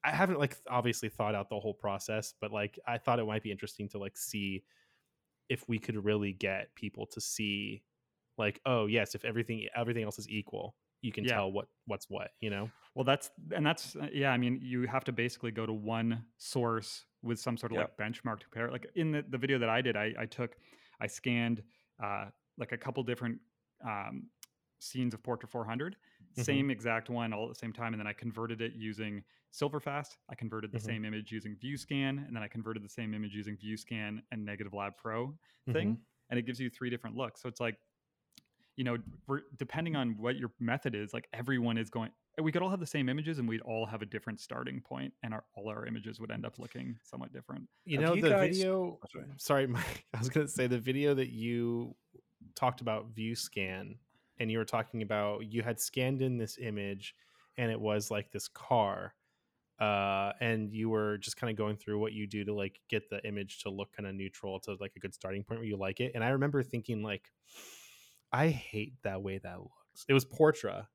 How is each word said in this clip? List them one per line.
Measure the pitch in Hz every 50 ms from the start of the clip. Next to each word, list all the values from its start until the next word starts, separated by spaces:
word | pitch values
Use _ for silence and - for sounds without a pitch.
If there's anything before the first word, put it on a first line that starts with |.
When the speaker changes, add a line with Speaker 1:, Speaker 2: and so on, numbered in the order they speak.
| -
Speaker 1:
I | 143 151
haven't, | 143 190 185 185 143
like, | 143 139 - - - -
obviously | 127 123 117 120 113 - - 107
thought | - - 113 104 107
out | 101 101 -
the | 113 104
whole | 101 110 98
process, | - - 104 98 98 - - 110 110 107 - - _
but, | - 107 107
like, | 104 104 104 - - -
I | - 120 113
thought | - - 120 120
it | 113
might | 107 107 107 -
be | 107
interesting | 101 95 - 104 - - 104 98
to, | - 104
like, | 98 98 -
see | - - - - 107 101 98 95 95 - _ _ _ _ _ _ _ _ _ _ _ _ _ _ _ _ _
if | 135 - - -
we | 120 107
could | - - 113 107 98
really | 104 107 104 104 101 95
get | 92 - 98 95 95 107 - _
people | - - 104 - - 107 -
to | - 110
see, | - - - - 110 104 101 101 101 104 107 104 _ _ _ _ _ _ _ _ _ _ _ -
like, | 110 104 98 - _
oh | 135 127 117 107
yes, | 104 110 117 104 - -
if | - -
everything, | 120 110 117 117 - 117 110 107 - -
everything | 117 120 117 120 117 110
else | 104 - -
is | 107 107
equal, | 107 107 101 - - 101 - 104 - _ _ _ _ _ -
you | 120 98
can | - 110
Speaker 2:
Yeah. |
Speaker 1:
tell | 123 120 107 98 95 98
what, | 101 - - _ _ _
what's | - 104 98 - -
what, | 98 101 101 - _ _
you | - 110
know? | 101 98 104 113 - - - - _
Speaker 2:
Well, | 131 131
that's, | 127 135 143 - - - - 156 156 175
and | - 147
that's, | 147 165 - - - -
uh, | 151 147 147 -
yeah, | 143 139 139
I | 127 120
mean, | 123 120 123 131 131
you | 127 123 123 123
have | 123 131 131 -
to | - 120
basically | 110 117 123 - - - 117
go | 110 113 110
to | 110 110
one | 107 104 107 113 113 113 113 113 113 117 - _ _
source | - - - 135 120 117 113 113 110 - - - - _ _ _ -
with | 117 117 107
some | - 127 120
sort | 113 - 117 117
of, |
Speaker 3:
Yeah. | 107
Speaker 2:
like, | 82 - -
benchmark | - 104 107 120 - - 120 110 107
to | -
compare. | - - 113 117 120
Like, | 127 127 - - -
in | - 165 160 151
the, | 147 143
the | - 123 127
video | 120 135 139 127
that | 117 113
I | 110 120 127
did, | 127 110
I, | 104 104 110 - -
I | 113
took, | 110 - - 123 113 - - - - - - - - - -
I | 113
scanned, | 107 - - - 131 120 120 120 117 117 113 110 - _ _ _ _ _ _ 110
uh, | 101 101 101 104 101 - _ _ _ _
like, | - 120 - 123
a | 113
couple | - 135 123 139 127
different, | 117 123 - 123 117 117 - _ _ _ _ _ _ _ _ -
um, | 117 107 101 98 - - 67 - - _ _ - _ _ _ _ _ _ _
scenes | - - - 127 127 123 110
of | 107 _
Portra | - 120 113 - 113
four | - 123 113
hundred, | 107 117 127 147 175 196 _ _ - _ _ - - -
Speaker 1:
Mm-hmm. | - 120 147 139 139
Speaker 2:
same | 139 139
exact | 127 104 113 120 113 113 110 -
one | 123 120 117 113 110
all | 104 110
at | 123
the | 123
same | - - 117 107
time, | - 117 113 113
and | 107
then | 104
I | 104 104
converted | - - 117 104 113 113 117 117 110
it | 117 113 -
using | 113 110 110 107 98 110 107 104 101 98 _ _ _ _ _ -
Silverfast. | - 147 147 139 151 - 147 139 147 147 - - _ _ -
I | -
converted | - 120 110 110 110 107 107 117
the | 117
Speaker 1:
Mm-hmm. | 107 117 117
Speaker 2:
same | 110 107
image | 110 107 107 107 104 110
using | 110 98 104 104
ViewScan, | 95 - 131 143 135 - - 147 139 139 135 135 139 139
and | 131 120
then | 113 107
I | 101
converted | - 117 107 110 110 110 101
the | 98
same | - - 117 107 107
image | 107 107 104 98
using | 107 104 107 104
ViewScan | 95 101 107 110 107 - - 117 110 107 104 107 107 - _
and | 123 110 107
Negative | 104 101 101 107 101 98
Lab | 101 98 101 101 -
Pro | - 117 110 113 123 139 147 160 _ _ _ _ _ - 123
thing, | 160 170 202
Speaker 1:
Mm-hmm. | 226 226 - _ _ _ _ _
Speaker 2:
and | 123 123
it | 117
gives | 123 123 120
you | 131 123
three | - - 131 123
different | 123 117 - 113 110
looks. | 120 135 113 - - -
So | 127
it's | 117 -
like, | 120 117 110 - _ _ _ _ _ _ _ _ _ _ _ - _ _ _ _ _ _ _
you | - 131
know, | 123 120 120 104 - - - -
we're, | - 139 143 - - 139
depending | 120 143 120 - 151 165 170 160
on | 143 131 120 110 104
what | 107 120 131
your | 139 127 117 - _
method | 117 117 120 139 - 139 113
is, | 104 104 101 -
like, | 120 - _ -
everyone | 110 120 123 135 127 117 117 117 113
is | 113 101
going, | - 120 110 - - _ _ _ _ - 156
we | 160 151
could | 175 180
all | 190
have | 190 190
the | 170
same | - - 151 131 127
images | 131 147 151 156 165 147
and | 120 113
we'd | 113 113 117
all | 120 117 113 113
have | 101 110 107 110
a |
different | 101 - 107 - - 107 110
starting | - - 120 120 123 127 131 131 -
point, | - 131 131 135 135 - _ -
and | 113 110
our, | 110 - _ _
all | - 101 110
our | 107 113 117
images | 120 113 113 104 113 110 110
would | 113 110
end | 113 117 110
up | 110 - -
looking | 123 120 - 123 127 127 120 117 _
somewhat | - - 127 127 127 -
different. | 131 123 - 135 139 - - _ _ _
Speaker 1:
You | 190 151
Speaker 3:
Have | 135 151
Speaker 1:
know, | 165 175
Speaker 3:
you | 196 190
Speaker 1:
the | 160
Speaker 3:
guys | 202 196 190 175 180 190 190
Speaker 1:
video, | 185 190 190 185 175 170 - -
Speaker 3:
Oh, | - -
sorry. | 151 143 139 139 135
Speaker 1:
sorry, | - - 147 139 139
<laughs> | 131
Mike, | 120 117 - - - - - _ -
I | 110
was | 113 127
gonna | - 156 151 139
say | - - 127
the | 123 123 120
video | 113 131 131 139 143 147 143
that | 135 131 123
you | 120 110 113 117 120 120 120 117 117 117 120 120 - _ _ _ _ - _ _ _ _ - - -
talked | - - - - -
about | 123 117 110 110 107 117 110
ViewScan, | 107 110 113 117 117 - - - 104 95 92 95 92 98 101 104 - _ _ _ _ _ _ _ -
and | 120 113 110
you | 113
were | 110
talking | - - 117 110 - - 117 110
about, | 101 110 104 104 104 104 104 113 107 110
you | 117 110
had | 120 113 -
scanned | - - - 135 127 127 135 131 135
in | 131 127 120
this | 113 107 - -
image | 127 113 104 104 101 98 101 98 104 - - _ _ _ _ _ _ _ _ -
and | 123 113 113
it | 110
was, | 107 107 104 104 101 -
like, | 110 104 104 _ -
this | 104 - -
car, | _ - - - 135 120 107 98 101 98 95 92 - _ _ _ _ _ _ _ _ _ _ _ _ -
uh, | 110 107 104 101 98 98 98 98 98 101 - -
and | 123 117 113 110 107 104 104
you | 110 110 113
were | 110 110 107 107 104 101
just | 98 - - -
kinda | - 120 110
going | 107 107 104 107
through | 104 - - 107 104
what | 107 110 110
you | 107 107
do | 101 104 107 101
to, | 101 107
like, | 104 98 95 - - _ _
get | - 107 - -
the | 110 101 -
image | 107 101 101 98 98 - - -
to | 104
look | 98 98 101 - -
kinda | - 107 98 95
neutral | 98 95 95 - - - 101 95 95
to, | - - 101 92
like, | 101 98 _
a | -
good | - 95 -
starting | - - 95 98 98 107
point | - 113 113
where | 117 110
you | 104 98
like | 98 95 95 -
it. | 120 131 127
And | 120 110
I | 120
remember | 135 135 135 143 139 143 123
thinking, | 127 - 120 107 - 117 107 104
like, | 110 101 92 _ - _ _ _ - - - - - - - - - - - - - - _ _ _ -
"I | 120 147 165
hate | 151 120 - - - 107 104 - - - _
that | 107 98 95 98
way | 98 95 95
that | - 92 87 90
looks." | - - _ _ - _ _ - - -
It | 139
was | 135 131
Portra | - - - 156 151 151 - - 104 95 98 104 - _